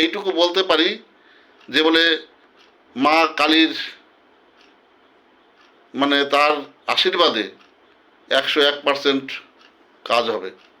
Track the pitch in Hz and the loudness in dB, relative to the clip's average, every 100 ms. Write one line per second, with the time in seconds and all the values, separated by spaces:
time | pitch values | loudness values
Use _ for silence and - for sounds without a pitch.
0 | 165 202 196 165 175 180 185 160 180 220 | 2 -2 -4 0 0 0 0 2 0 -4
1 | - _ _ _ _ _ - 131 160 165 | -14 _ _ _ _ _ -6 0 2 4
2 | 165 156 - _ _ _ _ _ _ 123 | 2 0 -6 _ _ _ _ _ _ -2
3 | 143 156 160 - 147 156 160 143 - - | 2 2 2 0 2 4 2 0 -12 -16
4 | _ _ _ _ _ _ _ _ _ _ | _ _ _ _ _ _ _ _ _ _
5 | _ _ _ _ _ _ _ _ _ 123 | _ _ _ _ _ _ _ _ _ -4
6 | 143 143 143 143 147 147 - _ - 120 | 0 0 0 2 2 0 -6 _ -6 -2
7 | 190 180 160 110 98 - _ _ _ _ | 0 2 2 0 -6 -10 _ _ _ _
8 | _ _ - 131 - 156 143 143 143 139 | _ _ -4 -2 0 2 2 0 -2 -2
9 | 143 135 135 - - _ _ _ _ _ | 0 -2 -4 -14 -18 _ _ _ _ _
10 | - 117 117 107 92 - _ _ | -4 -2 0 -4 -8 -16 _ _